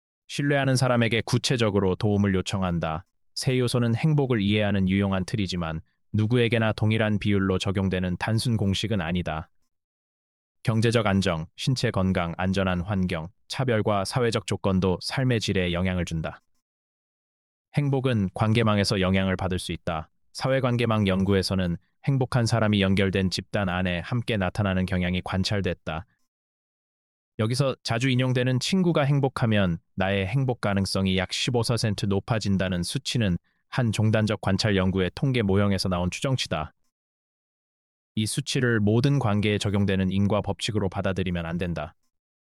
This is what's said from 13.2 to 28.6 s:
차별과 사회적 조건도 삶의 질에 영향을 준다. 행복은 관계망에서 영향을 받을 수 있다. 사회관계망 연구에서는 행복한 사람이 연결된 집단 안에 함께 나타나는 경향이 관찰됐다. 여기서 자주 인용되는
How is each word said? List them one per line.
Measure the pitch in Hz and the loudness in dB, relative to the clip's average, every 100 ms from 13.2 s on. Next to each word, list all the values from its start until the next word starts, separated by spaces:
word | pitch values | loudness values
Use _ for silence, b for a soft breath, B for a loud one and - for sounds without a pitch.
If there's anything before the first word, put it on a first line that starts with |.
| 82 - - | -8 -14 -10
차별과 | - 127 110 104 101 | -6 -2 0 0 -2
사회적 | 95 135 120 110 - | -2 -2 0 -2 -4
조건도 | 101 101 92 95 87 | -2 0 2 2 0
삶의 | - - 127 117 | -4 -2 0 0
질에 | - 95 90 | 0 0 0
영향을 | 87 92 90 | 0 0 -2
준다. | 85 82 78 - _ _ _ _ _ _ _ _ _ _ _ _ _ | -4 -4 -6 -10 _ _ _ _ _ _ _ _ _ _ _ _ _
행복은 | - 143 135 131 113 92 | -2 0 2 2 0 0
관계망에서 | - 110 113 113 104 98 104 | 0 2 2 4 2 2 2
영향을 | 92 95 95 92 | 2 2 0 -2
받을 | 92 90 | -2 -4
수 | - | -6
있다. | 82 - 80 - _ _ | -8 -6 -6 -8 _ _
사회관계망 | - 135 135 123 120 117 107 101 | -6 -2 0 2 2 2 2 2
연구에서는 | 95 98 98 92 95 90 85 _ _ | 2 2 2 2 0 -2 -4 _ _
행복한 | - 135 127 127 | -2 -2 0 0
사람이 | 113 117 107 104 | 0 2 2 4
연결된 | 95 98 98 98 95 | 4 4 2 2 0
집단 | - - 107 95 | -2 -4 -4 -2
안에 | 90 92 87 | -2 -2 -4
함께 | 82 123 - 107 | -4 -6 -2 -2
나타나는 | 90 - 101 92 | -2 0 0 0
경향이 | 90 92 90 90 | 0 0 -2 -2
관찰됐다. | - 95 92 104 90 85 - 78 - _ _ _ _ _ _ _ _ _ _ _ _ - | -2 -2 -2 -2 -2 -4 -8 -8 -10 _ _ _ _ _ _ _ _ _ _ _ _ -4
여기서 | 110 123 139 - | -2 0 0 -2
자주 | - 117 131 | -2 0 0
인용되는 | 123 127 127 127 127 | 2 2 0 0 0